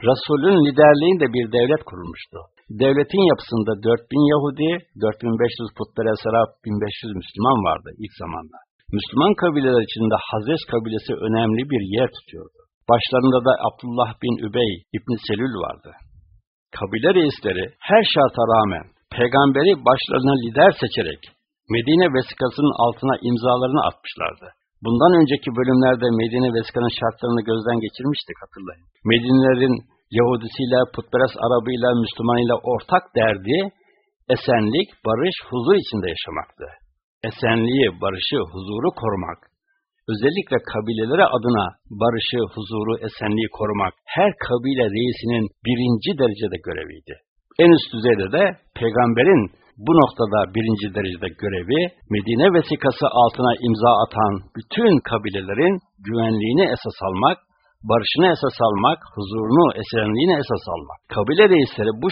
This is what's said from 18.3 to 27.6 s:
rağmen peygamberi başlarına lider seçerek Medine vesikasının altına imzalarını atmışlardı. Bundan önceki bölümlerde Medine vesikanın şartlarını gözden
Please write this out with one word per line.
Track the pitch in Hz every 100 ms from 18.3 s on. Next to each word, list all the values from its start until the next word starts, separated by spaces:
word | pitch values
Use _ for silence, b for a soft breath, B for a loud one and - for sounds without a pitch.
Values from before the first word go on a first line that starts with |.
| - 113
rağmen | 113 107 85 - _ - -
peygamberi | 120 139 139 135 175 170 120
başlarına | 131 - 131 131 135
lider | 117 117 185 -
seçerek | 120 - 85 73 - _ _ _ -
Medine | 113 117 165 180 131
vesikasının | 123 - 127 - 143 -
altına | 120 113 135 127 120
imzalarını | 120 123 123 127 143 85
atmışlardı. | - - - 82 - 92 _ _ _
Bundan | 113 120 165 175
önceki | 143 143 - 120
bölümlerde | 127 127 131 123 123 113
Medine | 113 123 127
vesikanın | 113 110 123 120 -
şartlarını | 117 - 123 117 110
gözden | 113